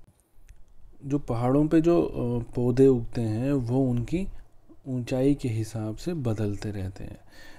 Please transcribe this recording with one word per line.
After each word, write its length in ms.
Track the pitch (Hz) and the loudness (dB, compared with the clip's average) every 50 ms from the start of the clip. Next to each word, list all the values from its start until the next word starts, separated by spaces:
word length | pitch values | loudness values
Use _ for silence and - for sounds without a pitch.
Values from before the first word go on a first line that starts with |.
| - - _ _ _ _ _ - - - - - - - - - - - - - - | -20 -20 _ _ _ _ _ -20 -20 -20 -20 -20 -20 -20 -20 -20 -20 -20 -20 -16 -6
जो 140 | 139 139 143 | -4 -4 -4
पहाड़ों 500 | 139 - 123 113 123 123 131 143 151 156 | -2 -2 -2 0 2 2 4 4 4 6
पे 120 | 170 165 | 4 4
जो, 220 | 160 170 170 170 - | 6 6 4 4 2
अ, 500 | - 139 139 127 120 120 120 120 - - | 0 -2 -4 -2 -2 -2 -2 -4 -4 -2
पौधे 320 | 131 123 123 123 127 135 | 0 0 2 6 8 8
उगते 340 | 135 131 120 117 113 - - | 8 8 6 2 -4 -4 -4
हैं, 320 | 117 110 107 110 123 139 143 | -2 -2 -2 -2 0 0 0
वो 380 | 139 120 113 120 135 139 127 | 0 0 0 0 0 2 2
उनकी 380 | 120 120 117 - 156 175 196 - - - - - - - - - - - - | 0 -2 -2 -2 -2 -4 -4 -4 -8 -10 -14 -16 -20 -20 -20 -20 -20 -18 -10
ऊंचाई 480 | 139 127 127 120 - 135 127 131 139 143 | -8 -6 -6 -4 -2 0 2 4 4 2
के 140 | 139 - 127 | 2 0 -4
हिसाब 480 | 110 110 110 107 - 110 107 107 107 | -2 -2 -4 -4 -4 -6 -6 -6 -8
से 180 | - - 170 180 | -6 -6 -6 -4
बदलते 560 | 165 131 120 107 104 110 104 104 98 - 107 | -2 -2 -2 -2 0 -2 -2 -2 -4 -6 -8
रहते 340 | 101 104 95 92 92 - - | -6 -6 -8 -8 -8 -10 -12
हैं। 140 | - - - - - - - - - - | -12 -12 -14 -18 -20 -20 -20 -18 -18 -18